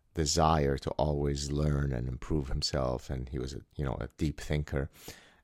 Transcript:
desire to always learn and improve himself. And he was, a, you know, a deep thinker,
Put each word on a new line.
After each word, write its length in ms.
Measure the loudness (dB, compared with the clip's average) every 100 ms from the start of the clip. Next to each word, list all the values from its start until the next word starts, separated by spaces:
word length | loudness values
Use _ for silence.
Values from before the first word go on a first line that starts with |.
| _
desire 640 | -2 2 4 6 6 4 0
to 120 | -2
always 600 | 0 0 2 0 -2 -2
learn 420 | 0 2 2 0
and 140 | -2 -4
improve 400 | -6 -2 -2 0
himself. 640 | -2 0 0 0 -2 -4
And 180 | -6 -4
he 100 | -4
was, 120 | -6
a, 60 | -8 -10
you 100 | -4
know, 120 | -4 -2
a 80 | -6 -2
deep 240 | -2 -2
thinker, 480 | -2 -2 0 -2 -4 -8 -20 -20 -20 _